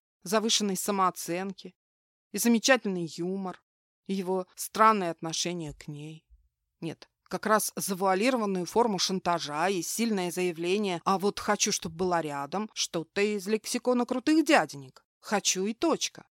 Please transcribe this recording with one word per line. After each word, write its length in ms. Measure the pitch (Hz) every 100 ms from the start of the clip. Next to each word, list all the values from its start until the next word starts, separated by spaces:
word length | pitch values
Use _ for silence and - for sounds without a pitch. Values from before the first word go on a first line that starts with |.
| _ _
завышенной 540 | 175 214 220 - 208 185
самооценки, 1000 | - 196 180 - - 175 196 - 180 - _ _ _ _ _
и 60 | 202
замечательный 720 | 233 226 - 254 202 180 160
юмор, 480 | - 180 196 185 - _ _ _ _ -
и 80 |
его 320 | 196 180 185 180 -
странное 540 | - 202 220 208 170
отношение 640 | 160 165 156 175 175 151
к 120 | - -
ней. 400 | 147 151 156 _ - _ _ _ _
Нет, 300 | 165 - - _
как 200 | _ 185
раз 280 | 208 214 - -
завуалированную 880 | 180 180 190 185 247 247 202 185
форму 340 | 165 220 240 180
шантажа 720 | - 190 180 170 143 147 185
и 140 | 185
сильное 480 | - - 226 196 175
заявление 720 | 180 180 160 175 202 202 170
«а 140 | - 190
вот 220 | 196 -
хочу, 320 | - 202 208
чтоб 200 | - 175
была 300 | 160 180 170
рядом», 480 | 156 143 143 190 214
что-то 480 | - - 170 156 202
из 260 | 208 208 185
лексикона 600 | 220 - 247 247 247 233
крутых 400 | 254 311 311 302
дяденек. 580 | 254 151 143 131 - _ _
«Хочу 460 | - 202 - 185 202
и 80 |
точка». 500 | 220 330 226 - - -